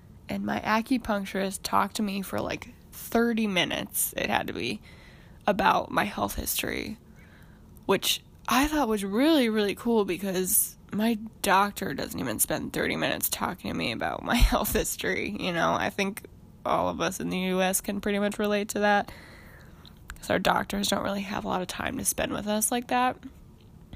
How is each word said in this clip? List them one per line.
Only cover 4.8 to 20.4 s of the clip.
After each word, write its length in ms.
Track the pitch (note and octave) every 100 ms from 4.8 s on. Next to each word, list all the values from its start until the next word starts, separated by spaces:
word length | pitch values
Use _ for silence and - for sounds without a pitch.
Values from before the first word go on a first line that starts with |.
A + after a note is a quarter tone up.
| - - - - - - -
about 440 | G3+ F#3+ - -
my 120 | -
health 320 | G3+ G3+ G3+ -
history, 640 | - - - - - G#3+ - - - - - - - - -
which 360 | C#4+ - - - - -
I 180 | B3 D4+
thought 200 | D4+ A3+
was 160 | G#3+ G3
really, 440 | G#3 D4+ D#4 A#3
really 260 | G#3+ G3+ -
cool 280 | A#3 A3+
because 720 | G3 E3+ G3 F#3 F#3 - - - -
my 260 | G3 A3 G#3+ A3 -
doctor 520 | G3+ F#3 G3+ - F#3+
doesn't 260 | - - -
even 200 | F3 -
spend 340 | - D3+ -
thirty 220 | D#3 - D#3+
minutes 340 | D3 - -
talking 420 | - - F#3 G3+
to 60 | E3+
me 140 | D#3+
about 320 | A2+ - A1+
my 120 | - A#3+
<laughs> 160 | -
health 220 | B3+ -
history, 600 | G#3+ - - - F#3 - G3+
you 140 | F#3
know? 200 | E3+ E3
I 160 | E3+ G3
think 380 | - G3 - - - - - -
all 220 | E3 -
of 140 | E3+
us 180 | E3+ F#3+
in 100 | F3
the 100 | F#3
U 220 | F#3 F#3
S 200 | F#3 G3
can 180 | - G3+
pretty 200 | G#3 G3+
much 200 | G3+ G3+
relate 300 | G#3 G#3 G#3
to 100 | G#3
that, 320 | G#3 G3+ - - - - - - - - - - - -
'cause 120 | -
our 100 |
doctors 480 | F3